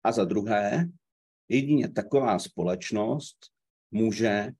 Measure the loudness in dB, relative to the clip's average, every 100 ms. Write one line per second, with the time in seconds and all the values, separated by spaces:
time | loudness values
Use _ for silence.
0 | 2 2 0 0 0 0 0 0 -2 -6
1 | _ _ _ _ _ -2 2 0 0 -4
2 | 0 0 2 0 -2 -4 -2 -2 -4 -2
3 | -2 -4 -6 _ -20 _ _ _ _ 0
4 | 0 2 0 0 -4